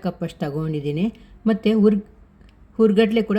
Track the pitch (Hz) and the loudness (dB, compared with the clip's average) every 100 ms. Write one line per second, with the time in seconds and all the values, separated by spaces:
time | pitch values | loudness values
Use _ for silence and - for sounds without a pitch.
0 | 185 - 165 - 151 143 160 151 143 147 | -4 -8 -10 -6 -6 -6 -6 -6 -6 -4
1 | 214 - - - - 214 208 220 208 208 | -4 -6 -20 -6 -2 0 0 4 2 2
2 | - - - _ - _ _ - 220 202 | -6 -20 -20 _ -20 _ _ 0 2 4
3 | 220 226 214 | 2 0 -2